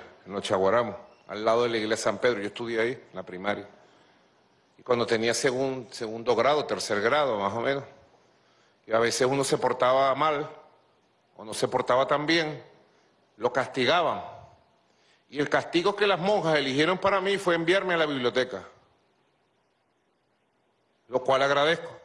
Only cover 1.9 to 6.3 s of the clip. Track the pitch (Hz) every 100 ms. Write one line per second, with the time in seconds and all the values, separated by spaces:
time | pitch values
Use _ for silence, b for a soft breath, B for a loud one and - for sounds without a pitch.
1.9 | 110 113 101 123 107 101 - 117 113 117
2.9 | 131 - 95 90 90 101 101 101 - b
3.9 | b b b b b b _ _ - -
4.9 | 120 107 113 117 117 139 127 135 131 113
5.9 | - 113 113 117